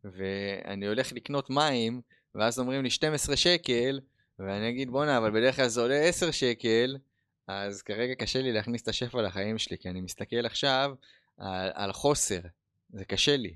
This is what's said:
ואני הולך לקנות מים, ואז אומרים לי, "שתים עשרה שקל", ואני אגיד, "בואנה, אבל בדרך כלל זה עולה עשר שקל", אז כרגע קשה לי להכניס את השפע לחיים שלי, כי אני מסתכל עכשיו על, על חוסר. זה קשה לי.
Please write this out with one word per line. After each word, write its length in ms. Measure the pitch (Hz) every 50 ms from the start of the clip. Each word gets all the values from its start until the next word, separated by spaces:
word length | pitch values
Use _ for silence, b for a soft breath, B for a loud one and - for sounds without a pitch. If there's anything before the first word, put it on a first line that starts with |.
| -
ואני 800 | 101 90 92 95 95 98 98 101 101 98 92 - - 98 98 101
הולך 260 | 101 107 120 131 -
לקנות 380 | 127 117 - - 143 143 - -
מים, 500 | 131 143 151 156 135 120 113 113 120 123 120 b b b b b _
ואז 240 | 104 107 117 117 131
אומרים 240 | 127 127 131 139
לי, 80 | 135 123
"שתים 220 | - - - 156
עשרה 240 | 151 143 - - 143
שקל", 640 | 127 - 175 175 170 - - 123 117 120 131 139 135 135 _ _ _ _ _ _ -
ואני 300 | 98 95 98 101 107 117
אגיד, 220 | 120 127 135 127
"בואנה, 280 | 120 135 147 151 139 120
אבל 120 | 110 107
בדרך 260 | 104 110 120 131 131
כלל 120 | 135 131 123
זה 120 | 110 123
עולה 200 | 117 123 139 147
עשר 300 | 151 175 175 - 185 165
שקל", 680 | 147 - 139 123 117 - - 117 110 113 120 131 135 135 _ _ _ _ _ _ _ _ _
אז 360 | - 98 98 101 101 101 95
כרגע 320 | - - 104 107 120 127 131
קשה 280 | - 107 107 - 131
לי 100 | 131 131
להכניס 300 | 113 107 104 120 120 117
את 60 | - -
השפע 340 | 107 - 127 120 - 127
לחיים 360 | 110 95 90 98 98 107 110 110
שלי, 200 | - - - -
כי 100 | - 92
אני 120 | 90 92
מסתכל 460 | 92 90 - - 101 - - 117 120
עכשיו 440 | 113 - - - 139 131 131 139 143 135 123 b b b b b b b _
על, 320 | 98 95 92 92 95 95 -
על 180 | - 101 98
חוסר. 480 | 95 - - 143 147 - - - 101 90 87 87 _ _ _ _ _ _ _ _
זה 140 | - 104 95
קשה 320 | _ 101 95 - 147 143
לי. 180 | 139 117 90 82